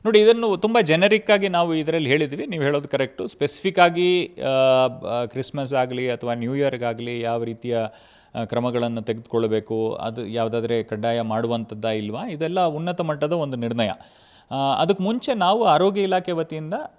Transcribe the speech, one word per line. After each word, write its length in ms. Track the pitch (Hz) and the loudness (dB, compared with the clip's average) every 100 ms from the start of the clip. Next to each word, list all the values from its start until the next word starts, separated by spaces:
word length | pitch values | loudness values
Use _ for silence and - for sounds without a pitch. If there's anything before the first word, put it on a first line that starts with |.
| 214 | 6
ನೋಡಿ, 160 | 214 | 6
ಇದನ್ನು 360 | 214 233 226 185 | 8 6 2 0
ತುಂಬ 220 | 214 233 | 2 2
ಜೆನೆರಿಕ್ 520 | 165 160 202 214 214 | 4 4 4 4 4
ಆಗಿ 180 | 208 196 | 2 2
ನಾವು 260 | 175 170 160 | 0 0 0
ಇದರಲ್ಲಿ 340 | 151 165 139 | 0 0 2
ಹೇಳಿದ್ವಿ, 360 | 147 147 147 285 | 2 2 -4 -6
ನೀವು 180 | 170 | -2
ಹೇಳೋದು 240 | 139 147 143 | 0 0 -2
ಕರೆಕ್ಟು. 400 | 139 131 - - | -2 -2 -4 -10
ಸ್ಪೆಸಿಫಿಕ್ 520 | - 147 - 190 185 | -4 -4 -2 -2 4
ಆಗಿ, 460 | 175 170 180 180 156 | 4 6 2 2 -2
ಆ, 220 | - 131 131 131 131 131 120 - | -4 -2 4 6 6 4 0 -6
ಆ, 180 | 120 120 | -4 -4
ಕ್ರಿಸ್ಮಸ್ 480 | 131 131 143 131 | -6 -8 -6 -2
ಆಗಲಿ 380 | 135 127 123 127 | 0 0 -2 -4
ಅಥವಾ 220 | 117 120 | -4 -4
ನ್ಯೂ 220 | 120 117 139 | -4 -2 0
ಇಯರ್ಗಾಗಲಿ 680 | 139 127 120 113 120 120 | -2 -2 -4 -4 -8 -6
ಯಾವ 220 | 117 117 | -4 -2
ರೀತಿಯ, 340 | 117 113 120 117 107 - - _ _ 120 | -4 -8 -4 -4 -4 -10 -20 _ _ -10
ಆ, 80 | |
ಕ್ರಮಗಳನ್ನು 580 | 113 120 123 120 117 117 | -4 -2 -2 -2 -2 -4
ತೆಗೆದುಕೊಳ್ಬೇಕು, 920 | 110 113 113 117 110 110 107 113 110 | -6 -8 -2 -2 0 0 -2 -4 -2
ಅದು 320 | - - 113 104 | -4 -8 -8 -6
ಯಾವುದಾದ್ರೆ 580 | 117 113 117 113 117 | -4 -2 -2 -2 -2
ಕಡ್ಡಾಯ 380 | 110 107 117 117 | -2 -4 -2 -2
ಮಾಡುವಂಥದ್ದಾ 680 | 113 110 117 117 110 107 113 | -2 -2 -2 -4 -6 -6 -4
ಇಲ್ವಾ, 360 | 110 104 113 226 | -2 -4 -6 -8
ಇದೆಲ್ಲ 400 | 151 160 185 175 | -6 -4 0 0
ಉನ್ನತ 360 | 151 175 175 | 0 -6 -4
ಮಟ್ಟದ 300 | 165 147 151 | -4 -2 -2
ಒಂದು 260 | 170 143 127 | 0 -2 -4
ನಿರ್ಣಯ. 340 | 117 117 107 - - _ _ _ _ | -4 0 -2 -4 -14 _ _ _ _
ಆ, 40 | 135 139 135 | -2 0 2
ಅದಕ್ಕೆ 220 | 165 190 | 0 0
ಮುಂಚೆ 300 | 190 240 - | 0 -2 -4
ನಾವು 300 | 233 180 220 | 0 2 4
ಆರೋಗ್ಯ 380 | 208 156 190 202 | 4 4 4 2
ಇಲಾಖೆ 300 | 196 185 180 | 0 0 -2
ವತಿಯಿಂದ 420 | 170 160 160 156 226 302 | -4 -4 -8 -8 -8 -10